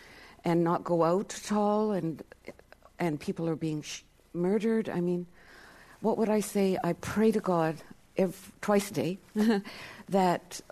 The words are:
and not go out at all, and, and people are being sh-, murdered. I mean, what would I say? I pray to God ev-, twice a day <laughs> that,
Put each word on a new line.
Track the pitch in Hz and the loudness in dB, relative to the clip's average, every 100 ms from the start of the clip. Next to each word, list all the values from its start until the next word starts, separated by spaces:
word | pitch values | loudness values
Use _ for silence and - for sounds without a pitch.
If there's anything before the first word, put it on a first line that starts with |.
| - - - - | -20 -20 -20 -8
and | 175 170 | 0 2
not | 170 175 | 2 0
go | - 170 | 0 2
out | 165 185 220 - | 4 2 -2 -8
at | - | -4
all, | 208 208 208 214 | 0 2 2 0
and, | 196 160 156 - - - - - - - - | -2 -2 -6 -12 -20 -18 -20 -20 -20 -18 -4
and | 170 147 | -4 -2
people | - 180 165 | -4 -4 -2
are | 160 | -2
being | 160 151 | -2 -4
sh-, | - - - _ _ | -6 -12 -16 _ _
murdered. | 170 175 208 220 226 - | -4 0 2 2 0 -2
I | 175 | -2
mean, | 175 175 175 - - - - - - - | 0 -2 -4 -16 -20 -20 -20 -20 -20 -4
what | 214 - | -2 0
would | 214 | 2
I | 214 | 0
say? | 202 202 190 185 | 0 0 2 2
I | 170 | -2
pray | 170 - 208 220 | -4 -4 2 4
to | 208 | 4
God | - 175 160 156 - - _ - | 2 2 2 -2 -10 -20 _ -2
ev-, | 185 - - - | 0 -2 -16 -8
twice | - 202 202 | 2 2 2
a | |
day | 143 160 190 - 214 | -2 -2 -4 -6 0
<laughs> | 220 202 202 - - - - | 2 2 -2 -14 -18 -18 -2
that, | 190 185 170 - - - | 2 4 2 -4 -16 -12